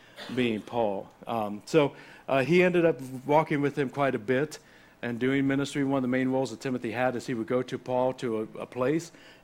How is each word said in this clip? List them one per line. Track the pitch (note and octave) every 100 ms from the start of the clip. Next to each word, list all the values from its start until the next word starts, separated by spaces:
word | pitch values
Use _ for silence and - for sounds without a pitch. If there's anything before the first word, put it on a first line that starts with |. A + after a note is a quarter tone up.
| - - -
being | A#2+ B2 G#2+
Paul. | - A#2+ A2 G2 - - -
Um, | A#2 G#2+ G#2 -
so, | D#3+ C#3 - - - -
uh, | C3+
he | B2+ F3
ended | F3+ F3 E3
up | D#3 C3 B2+ C3+
walking | D3 D#3 D3+
with | C#3+ C#3+
him | C3
quite | C#3+ C#3
a | B2
bit | G#2 B2+ D3+ - - - - -
and | A#2+ A#2+
doing | B2+ C#3 C3+
ministry. | C#3 C#3 D3
One | C3+ C#3
of |
the | B2+
main | C3 C3
roles | C3 C3
that | A2
Timothy | C#3 B2 A#2+
had | A2 B2+
is | A#2+ -
he |
would | A#2+ A2+
go | B2
to | B2+ B2+
Paul | - B2+ B2+
to | B2+ B2+ A2 A2 -
a, |
a | A2+
place, | B2 B2+ D#3+ D#3+ - - -